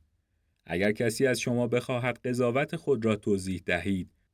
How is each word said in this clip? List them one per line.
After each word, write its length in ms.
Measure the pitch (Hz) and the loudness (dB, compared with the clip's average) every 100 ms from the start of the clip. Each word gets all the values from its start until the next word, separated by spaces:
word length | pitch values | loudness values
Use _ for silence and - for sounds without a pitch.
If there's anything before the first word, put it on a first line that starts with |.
| _ _ _ _ _ _ - | _ _ _ _ _ _ -6
اگر 260 | 87 104 | 0 2
کسی 360 | 107 117 113 131 | 2 0 2 2
از 120 | 120 | 2
شما 280 | - 120 120 | 0 -2 0
بخواهد 520 | 123 - 123 123 117 | 0 -2 -4 -2 -4
قضاوت 520 | 127 123 120 127 151 160 | -4 0 0 0 -2 -4
خود 300 | 151 123 110 | 0 2 2
را 100 | 101 | 0
توضیح 460 | 110 98 92 92 - | 0 0 0 -6 -2
دهید، 440 | 87 95 95 82 _ _ | -2 0 -4 -4 _ _